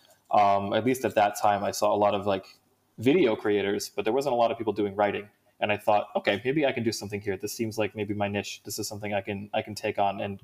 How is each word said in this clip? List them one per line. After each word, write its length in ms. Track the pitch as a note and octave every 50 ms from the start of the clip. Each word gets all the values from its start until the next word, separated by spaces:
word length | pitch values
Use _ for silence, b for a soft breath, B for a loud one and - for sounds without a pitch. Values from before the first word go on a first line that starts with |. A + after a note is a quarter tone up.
| b b b b b _
Um, 400 | - G#2 G#2 G2+ G2+ G2 G2 G2
at 140 | G#2 A2 G#2+
least 180 | B2+ C3 B2+ -
at 120 | A2 F#2+
that 220 | A2 G#2 G#2 G#2 -
time, 240 | - G#2+ G2+ G2 G2+
I 60 | G2+
saw 220 | F#2 - - G#2 G#2
a 40 | G2+
lot 160 | G#2 G2+ G2+
of, 120 | G2+ F#2+
like, 200 | G2+ G2 F#2+ - - - _ _ _ _ _ _ _ _ -
video 360 | A2 B2+ D3 F#3+ E3 A#2 A2
creators, 540 | - - A2 G#2 G2+ G2 G2 G2+ - - -
but 160 | - - G2+
there 80 | A2 A2
wasn't 180 | C3+ C#3 C#3+
a 60 | B2 A#2+
lot 140 | A#2 A2+
of 60 | A2+ -
people 140 | A2+ G#2+
doing 240 | G2+ G#2 G#2 G2+ G2
writing. 320 | G2+ G#2 G#2 G2 G2 G2+ - _ _ _ _ _ _
And 140 | - G#2 G#2
I 40 | G2+
thought, 300 | - - G#2+ G#2 G2+ - -
"Okay, 260 | G3+ G3 - G2+ G2 -
maybe 200 | B2 C#3 D#3+ D3
I 60 | C3+
can 120 | B2 A#2+ A2+
do 100 | A2+ G#2+
something 260 | - G#2+ G2 G#2 G2+
here. 160 | G#2 G#2+ F#2+
This 160 | F#2+ - G2+
seems 260 | - - A#2 A2 G#2 A2
like 180 | G#2+ G2 -
maybe 180 | A2 G#2 G2 G#2
my 160 | G#2 G#2 G2+
niche. 320 | G2+ G2+ F#2+ - - - _
This 160 | - A2 -
is 80 | G#2 -
something 260 | A2 G2+ G#2+ G#2 G#2
I 60 | G2+
can, 300 | G2 - G#2 G2 G2+ G#2 -
I 80 | A2
can 140 | G#2+ - G#2
take 240 | - - G#2+ G2+ -
on 220 | G2+ G2 G2 G2+
and 180 | G#2 G2+ G2 G2